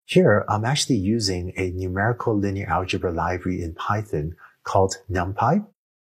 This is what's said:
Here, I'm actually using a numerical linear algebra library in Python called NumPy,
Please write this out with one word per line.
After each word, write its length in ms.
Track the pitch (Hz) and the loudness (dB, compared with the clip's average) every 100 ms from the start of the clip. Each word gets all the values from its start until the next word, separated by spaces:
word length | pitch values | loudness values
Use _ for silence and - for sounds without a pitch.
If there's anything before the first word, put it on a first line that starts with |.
Here, 400 | - 180 170 104 - | 2 4 6 4 2
I'm 160 | 107 | -2
actually 320 | 113 147 - 120 | 0 -2 0 0
using 560 | 92 117 98 90 90 - | 2 0 0 -2 -4 -4
a 140 | 92 | -4
numerical 680 | 87 92 92 107 117 - 104 | -4 -4 0 0 0 0 0
linear 300 | 101 98 98 | 0 -2 -2
algebra 420 | 85 92 92 90 | -2 -2 -2 -2
library 520 | 82 85 90 92 90 | -2 -2 -2 -2 -4
in 120 | 85 | -4
Python 640 | 80 - 104 104 80 76 - - _ | -6 -4 -4 -2 -4 -4 -8 -20 _
called 320 | - 101 95 - - | 0 2 2 0 -4
NumPy, 560 | 90 87 104 117 196 208 _ _ _ | -2 -2 0 2 2 -2 _ _ _